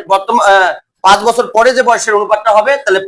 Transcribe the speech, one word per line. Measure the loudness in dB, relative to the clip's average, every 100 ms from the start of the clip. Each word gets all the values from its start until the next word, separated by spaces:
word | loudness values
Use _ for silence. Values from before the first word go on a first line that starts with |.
| -4
বর্তমান, | -4 -2 0 2
আহ, | 2 0 -4 -12 _
পাঁচ | 0 2
বছর | 2 -2 -2
পরে | 0 0
যে | 0
বয়সের | 0 0 0
অনুপাতটা | -2 0 -2 0
হবে, | 0 2 -2
তাহলে | -2 -4